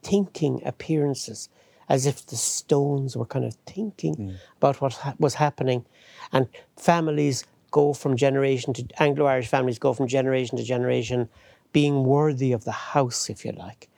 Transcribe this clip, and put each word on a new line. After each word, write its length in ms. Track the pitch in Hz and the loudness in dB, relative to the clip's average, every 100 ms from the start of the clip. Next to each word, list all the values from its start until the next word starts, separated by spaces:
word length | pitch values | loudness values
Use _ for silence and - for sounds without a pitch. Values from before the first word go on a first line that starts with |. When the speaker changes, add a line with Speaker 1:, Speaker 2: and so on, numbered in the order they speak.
Speaker 1:
thinking 600 | - 196 196 - 151 131 | 0 0 0 -2 -2 -2
appearances, 840 | - - - 156 147 135 - 107 - _ _ _ - | -4 -8 -2 0 0 -2 -8 -14 -16 _ _ _ 0
as 160 | 139 135 | 2 2
if 200 | 135 - | -2 -6
the 100 | 120 | -6
stones 800 | - - - 143 143 143 135 120 | -4 -4 0 2 2 0 -4 -6
were 80 | |
kind 200 | 117 135 | -6 -4
of 100 | 123 113 - | -6 -8 -14
thinking 480 | - 214 - 160 151 | -10 -10 -6 -4 -4
Speaker 2:
Mm. 180 | 101 92 - - | -6 -10 -16 0
Speaker 1:
about 220 | 143 135 | 2 2
what 120 | 139 | -2
ha-, 220 | - 143 - | -4 -8 0
was 160 | 151 | 0
happening. 500 | - 151 - 131 123 - _ - - - | 2 0 0 0 -2 -4 _ -20 -20 -2
And 140 | 135 131 - - - | 0 0 -4 -20 -4
families 680 | - 170 160 151 147 127 - _ _ | 2 2 2 2 2 0 -6 _ _
go 220 | 151 147 | 2 2
from 220 | 139 143 127 | 2 -2 2
generation 580 | 139 135 139 135 123 | 2 2 2 0 -2
to, 100 | 123 123 - | -6 -6 0
Anglo-Irish 500 | 151 139 143 131 113 | 2 4 2 2 0
families 300 | 139 127 120 | 0 0 0
go 140 | 139 | 0
from 140 | 127 131 | 0 0
generation 500 | 135 131 131 123 123 | 0 2 0 0 -4
to 40 | |
generation 640 | 117 123 123 123 113 123 120 _ - _ _ | -2 -2 0 0 0 -2 -4 _ -20 _ _
being 320 | 151 147 143 | 2 2 4
worthy 480 | 131 139 151 135 131 | 4 4 2 2 0
of 120 | 120 | 0
the 80 | 117 - - | -2 -8 -4
house, 340 | 147 127 - - | 0 0 -2 -6
if 140 | 107 | -8
you 80 | - | -10
like, 360 | - 90 - - | -10 -12 -18 -20